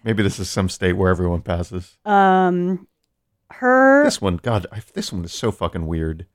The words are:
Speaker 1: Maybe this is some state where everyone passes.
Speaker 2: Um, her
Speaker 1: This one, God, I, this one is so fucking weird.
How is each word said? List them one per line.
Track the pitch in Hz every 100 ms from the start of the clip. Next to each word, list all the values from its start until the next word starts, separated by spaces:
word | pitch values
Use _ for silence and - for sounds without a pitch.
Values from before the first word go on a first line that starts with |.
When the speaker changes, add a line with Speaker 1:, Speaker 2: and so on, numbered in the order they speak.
Speaker 1:
Maybe | 113 107
this | 98 -
is | 92
some | - 92
state | - 92
where | 92 92
everyone | 90 90 87
passes. | - 87 85 90 90 _ -
Speaker 2:
Um, | 202 190 185 180 180 180 180 - _ _ _ _ _ _
her | - 247 254 269 277
Speaker 1:
This | 294 -
one, | 98 87
God, | - 110 85
I, | 101 -
this | - 104
one | 95
is | 85
so | - 113
fucking | - 85 92 80
weird. | 82 80 80 85